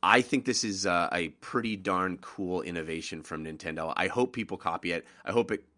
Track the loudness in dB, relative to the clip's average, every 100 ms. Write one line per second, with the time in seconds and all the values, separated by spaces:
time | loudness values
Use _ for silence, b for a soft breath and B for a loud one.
0 | 8 8 6 0 2 0 0 0 2 2
1 | 2 0 -2 -6 -4 -2 -2 -4 0 0
2 | 0 -2 -10 -8 -2 -2 -2 -6 -4 -6
3 | -6 -12 -10 -8 -8 -8 -8 -4 -4 0
4 | 0 2 0 0 -6 -4 -4 -4 -2 -4
5 | -6 B 0 2 2 -2 -6